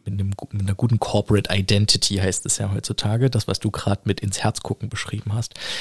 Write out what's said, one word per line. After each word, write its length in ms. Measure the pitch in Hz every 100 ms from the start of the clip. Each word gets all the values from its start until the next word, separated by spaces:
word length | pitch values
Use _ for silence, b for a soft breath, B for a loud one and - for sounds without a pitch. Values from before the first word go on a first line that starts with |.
| -
mit 80 |
einem 180 | 101 98
gu-, 160 | 98 -
mit 100 | 104
einer 140 | 98 98
guten 240 | 117 113
Corporate 540 | - 104 - 104 -
Identity, 600 | 95 95 101 104 - - 95
heißt 280 | 95 - -
es 120 | -
ja 120 | 101
heutzutage, 580 | 98 - 101 104 113 131
das, 180 | 117 -
was 100 | 101
du 100 | 85
gerade 300 | - - 101 -
mit 160 | 101
ins 200 | 104 -
Herz 180 | 110 -
gucken 260 | - - 110
beschrieben 440 | - - 104 107
hast, 220 | 107 117 - B B